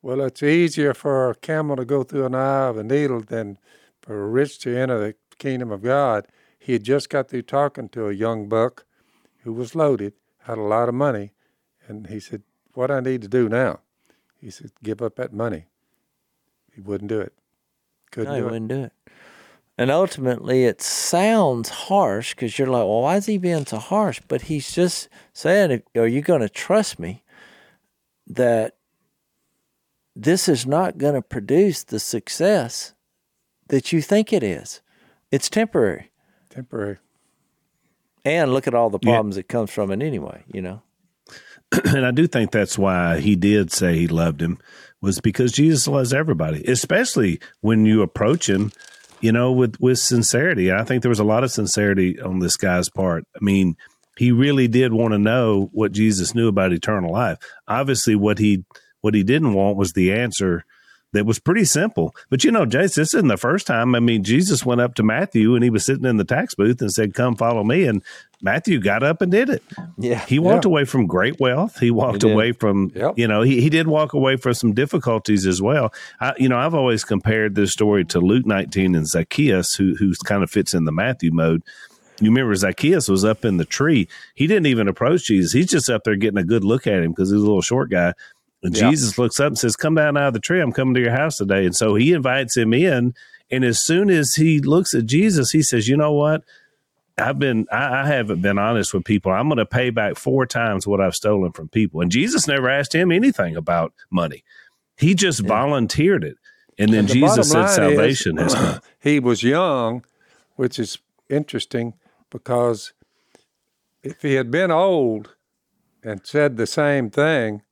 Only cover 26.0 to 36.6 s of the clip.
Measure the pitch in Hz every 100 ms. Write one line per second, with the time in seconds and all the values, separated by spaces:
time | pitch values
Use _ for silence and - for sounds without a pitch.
26 | 117 127 147 165 104 - - 202 208 -
27 | 85 107 _ _ - _ _ _ _ _
28 | _ _ _ - 123 113 110 _ _ _
29 | _ _ _ _ _ _ _ _ _ _
30 | _ - 117 180 - 131 123 151 185 -
31 | 143 139 - 120 101 147 202 151 - 107
32 | - 117 - - 175 202 120 - - _
33 | _ _ _ _ _ _ _ 139 - 165
34 | 147 202 214 208 110 80 - - _ _
35 | _ _ _ 139 - - 220 175 107 80
36 | - _ _ _ _ 127